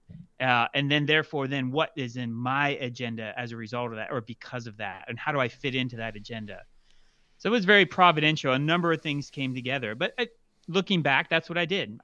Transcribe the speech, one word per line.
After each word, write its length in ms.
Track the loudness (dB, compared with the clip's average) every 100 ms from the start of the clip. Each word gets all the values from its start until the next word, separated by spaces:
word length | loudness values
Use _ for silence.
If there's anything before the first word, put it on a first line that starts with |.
| _ -20 -20 _
uh, 260 | 2 4 4
and 180 | 0 0
then 140 | 0 4
therefore 420 | 2 2 -4 -2
then 240 | -2 -2
what 200 | 0 -2 -2
is 220 | -6 -6
in 160 | -6
my 380 | -4 -2 0 0 -2
agenda 520 | -6 -6 -8 -6 -8 -8
as 160 | -8
a 40 | -8
result 340 | -8 -6 -6
of 40 | -6
that 160 | -6
or 80 | -6
because 480 | -6 -14 -12 -10 -10
of 80 | -10
that, 300 | -10 -10 -10
and 100 | -6
how 140 | -2
do 80 | 0
I 80 | -2
fit 280 | -2 -4 -2
into 200 | -4 -4
that 220 | -8 -8
agenda? 460 | -12 -10 -10 -14 -18 _ _ -20 _ _ _ _
So 100 | 0
it 40 |
was 100 | 2
very 220 | 6 6 6
providential. 640 | 8 6 8 4 2 2
A 80 | 2
number 320 | 4 2 2
of 100 | 0
things 280 | -2 -4 -6
came 260 | -6 -4 -4
together. 400 | -4 -4 -4 -4
But, 180 | -4 -2
uh, 80 | -6 _ _ _ -2
looking 320 | -2 2 2
back, 280 | 4 2 4
that's 180 | -2 0
what 100 | -4
I 60 |
did. 340 | -2 -2 -4 -8